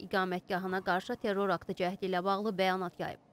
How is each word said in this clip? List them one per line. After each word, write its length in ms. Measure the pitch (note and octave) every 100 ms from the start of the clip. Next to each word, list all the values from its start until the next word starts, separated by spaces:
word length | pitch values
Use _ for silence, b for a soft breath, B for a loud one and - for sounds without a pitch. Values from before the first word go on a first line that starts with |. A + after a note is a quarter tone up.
| F#3+
iqamətgahına 760 | G3 F#3 F3+ - F#3 F#3 F#3
qarşı 380 | F#3+ F#3 - A#3+
terror 300 | A3 G3 G3+
aktı 220 | E3+ - F#3
cəhdi 260 | F3+ G3 F#3+
ilə 140 | F3+
bağlı 300 | F#3+ G3 G#3+ F#3
bəyanat 400 | F#3+ F#3+ F3+ -
yayıb. 200 | D3+ - _